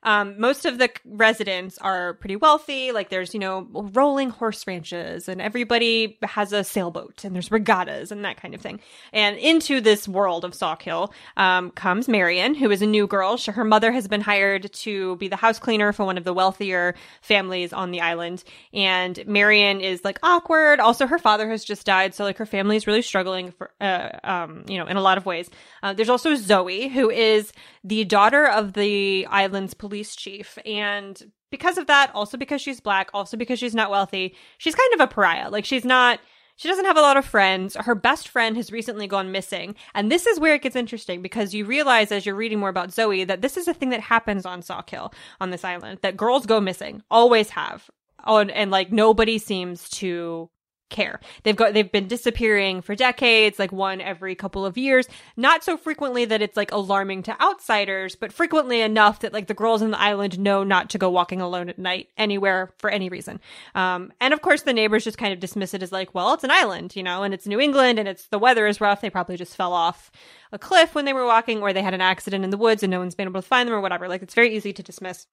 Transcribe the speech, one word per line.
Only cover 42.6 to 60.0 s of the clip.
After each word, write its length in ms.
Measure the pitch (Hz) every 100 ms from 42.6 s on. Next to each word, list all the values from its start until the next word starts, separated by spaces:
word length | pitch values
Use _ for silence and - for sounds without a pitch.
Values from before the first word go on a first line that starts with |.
| 196
about 240 | 190 180
Zoe 300 | 202 226 190 185
that 180 | 185
this 140 | 247 370
is 100 | 349
a 60 |
thing 160 | 320 262
that 120 | 240
happens 460 | 208 233 226 196 180
on 140 | 180
Sawkill, 520 | 175 185 - 139 - - - -
on 120 | 185
this 140 | 180 190
island, 340 | 175 - 190
that 160 | 196 185
girls 300 | 220 262 220
go 120 | 220
missing, 440 | 196 180 - - _
always 400 | 226 240 233 214
have. 360 | - 147 - _ _ _ _ -
Oh, 120 | 214
and, 120 | 202
and, 220 | - 208
like, 200 | 190 185
nobody 460 | 214 220 220 220 226
seems 520 | - 190 180 175 -
to 600 | - 190 170 170 165 165 _ _ _ _
care. 300 | - 190 - - -
They've 140 | - 208
got, 180 | 226
they've 180 | 208 202
been 160 | 208 190
disappearing 760 | 233 247 - 226 208 196 185
for 100 | 175
decades, 640 | 202 254 247 247 226 214 202
like, 140 | 190
one 280 | 190 190 190
every 360 | 190 175 190 185
couple 280 | 196 196
of 140 | 196 185
years. 300 | 269 262 247 - - -
Not 280 | 262 330
so 120 | - 320
frequently 500 | 320 302 285 247 240
that 140 | 214
it's, 120 | 208 -
like, 160 | 202
alarming 520 | 214 190 196 196 190
to 180 | 185 220
outsiders, 760 | 349 403 - 214 196 190 190 -
but 160 | 202
frequently 480 | - 339 311 262 233
enough 420 | 220 220 208 208
that, 120 | 214
like, 140 | 214 190
the 80 | 214
girls 260 | 220 226
in 80 | 220
the 100 |
island 380 | 208